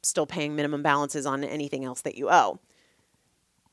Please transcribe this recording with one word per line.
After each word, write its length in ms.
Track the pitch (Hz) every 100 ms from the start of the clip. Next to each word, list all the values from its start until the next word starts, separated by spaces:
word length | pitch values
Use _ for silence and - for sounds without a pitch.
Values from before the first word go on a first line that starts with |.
still 240 | - - 151
paying 300 | 170 147 151
minimum 260 | 147 147
balances 460 | 147 143 143 151 139
on 160 | 135
anything 420 | 143 151 143 135 131
else 160 | 127
that 140 | 147 -
you 160 | 135
owe. 280 | 175 107 - _ _ _ _ _ _ _ _ _ _ _